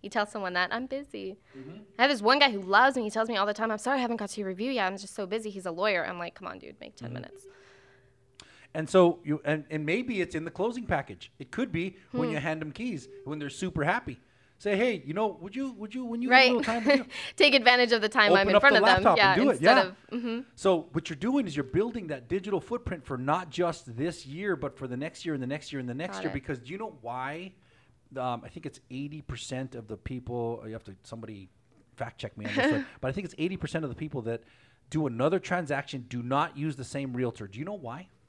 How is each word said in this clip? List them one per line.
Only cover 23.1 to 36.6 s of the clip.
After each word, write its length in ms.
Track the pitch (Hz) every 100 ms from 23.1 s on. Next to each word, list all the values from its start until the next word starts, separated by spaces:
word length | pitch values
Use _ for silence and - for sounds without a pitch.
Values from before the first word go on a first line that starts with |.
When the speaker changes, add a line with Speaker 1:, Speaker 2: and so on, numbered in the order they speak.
| 131
Speaker 2:
not 340 | 131 165 175
just 460 | 170 175 160 - 117
this 300 | 160 - 131
year, 280 | 151 202 160
but 200 | 139 -
for 100 | 131
the 120 | 123
next 260 | 151 -
year 100 | 170
and 80 | 147
the 40 | 127
next 240 | 147 -
year 80 | 139
and 80 | 123
the 60 |
next 220 | 127 180 190
Speaker 1:
Got 60 |
Speaker 2:
year. 60 | 190
Speaker 1:
it. 40 |
Speaker 2:
Because 240 | 190 - 131
do 100 | 117
you 80 | 185
know 180 | 220 151
why? 540 | 113 127 135 156 185 _ _ _ _ _ _ 131
Um, 260 | 127 120
I 40 | 120
think 180 | 170 151
it's 140 | - _
eighty 320 | 127 143 151
percent 520 | - 127 - 127 131
of 140 | 120 107
the 80 | 107
people, 680 | - 127 123 120 117 117 110
you 60 |
have 100 | 113
to, 100 | - 92
somebody 440 | - 117 110 104 92 _ _ _ _ -
fact 240 | 113 -
check 160 | 104 -
me 80 | 104
on 80 |
this 160 | - 262
one, 160 | 285 262
Speaker 1:
<laughs> 80 | -
Speaker 2:
but 80 | 127
I 40 |
think 120 | 139
it's 100 | 180 -
eighty 180 | 165 190
percent 280 | 156 160
of 40 | 151
the 60 | 117
people 260 | 156 139
that 200 | 113 117 - _ _ _ _
do 160 | 156 143
another 320 | 117 139 190
transaction 640 | - 180 156 139 - 139 113
do 140 | 123
not 340 | 120 139 160
use 200 | 143